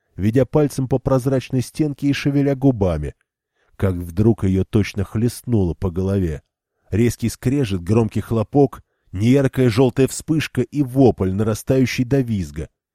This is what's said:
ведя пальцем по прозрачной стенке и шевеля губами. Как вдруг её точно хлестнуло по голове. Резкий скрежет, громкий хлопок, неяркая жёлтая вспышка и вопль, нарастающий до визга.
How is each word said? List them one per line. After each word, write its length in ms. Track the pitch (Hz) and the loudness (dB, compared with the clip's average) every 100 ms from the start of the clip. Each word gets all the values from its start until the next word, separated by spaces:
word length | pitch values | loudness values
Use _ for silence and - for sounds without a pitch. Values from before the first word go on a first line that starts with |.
| _ - | _ -4
ведя 300 | 101 110 - | 0 0 0
пальцем 420 | 156 147 - 127 | 0 0 -2 -4
по 100 | 131 | -2
прозрачной 640 | - 131 123 135 - 131 | 0 0 0 -2 -2 -4
стенке 460 | - - 151 139 143 | -4 -4 -4 -2 -2
и 60 | |
шевеля 420 | 135 147 139 139 135 | -2 0 0 0 2
губами. 580 | 139 117 92 80 69 - _ _ _ _ _ - | 2 2 0 0 -6 -10 _ _ _ _ _ -4
Как 200 | 98 87 | -2 -2
вдруг 480 | 85 85 107 110 | -6 0 2 2
её 200 | 98 95 | 2 0
точно 400 | 90 107 101 101 | 2 0 0 -4
хлестнуло 720 | 95 107 117 - - 113 90 | -6 -2 -4 -4 -2 0 0
по 180 | 78 95 | -2 -6
голове. 500 | 85 95 98 87 73 - _ _ _ _ | -4 -2 0 -2 -6 -14 _ _ _ _
Резкий 400 | 95 120 - 113 | 0 0 0 -6
скрежет, 540 | - 127 143 117 95 | -4 -2 -2 -2 -4
громкий 380 | 85 110 110 107 | 0 0 2 -2
хлопок, 600 | - 113 104 143 135 - - _ _ | -4 -4 0 2 2 0 -20 _ _
неяркая 580 | 92 113 139 135 - 123 | -2 2 4 2 2 2
жёлтая 380 | 104 131 - 131 | 4 2 2 0
вспышка 540 | - - 160 - - | -2 -4 -2 -2 -4
и 200 | 120 147 | -4 -4
вопль, 500 | 131 131 131 - 95 | -2 4 4 4 -2
нарастающий 720 | 95 107 104 - 131 123 - | 0 -2 -4 0 2 2 0
до 180 | 123 139 | 0 0
визга. 480 | 120 104 76 78 76 _ _ | 0 -2 -4 -8 -12 _ _